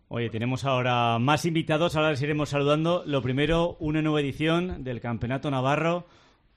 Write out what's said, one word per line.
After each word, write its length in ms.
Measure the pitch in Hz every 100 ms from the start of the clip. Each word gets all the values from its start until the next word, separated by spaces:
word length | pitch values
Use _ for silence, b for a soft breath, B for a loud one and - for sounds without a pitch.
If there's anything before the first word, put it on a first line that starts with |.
| _
Oye, 220 | 117 117
tenemos 340 | 113 120 131
ahora 560 | 139 127 123 123 117 117
más 240 | 123 151
invitados, 540 | 170 165 - 151 165 156
ahora 140 | 156
les 100 | 135
iremos 260 | 147 147 147
saludando. 560 | 143 143 151 165 175 -
Lo 160 | 139
primero, 540 | 120 131 151 165 175 -
una 200 | 156 156
nueva 200 | 156 151
edición 640 | 139 127 156 170 180 175 131
del 160 | 117
Campeonato 500 | 120 113 120 131 151
Navarro, 560 | 135 131 147 165 175 170 B B B _